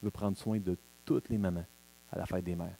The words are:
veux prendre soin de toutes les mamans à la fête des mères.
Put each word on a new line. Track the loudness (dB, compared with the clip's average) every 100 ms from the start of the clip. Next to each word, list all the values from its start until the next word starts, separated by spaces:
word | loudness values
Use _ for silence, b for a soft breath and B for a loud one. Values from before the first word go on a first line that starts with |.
veux | -2
prendre | 0 0 0
soin | 0 0
de | 0 -2 -4 -18 0
toutes | 0 2
les | 2
mamans | 2 0 -4 -12 -20 -20 -8
à | -6
la | -2
fête | -2
des | 0
mères. | -2 -2 -8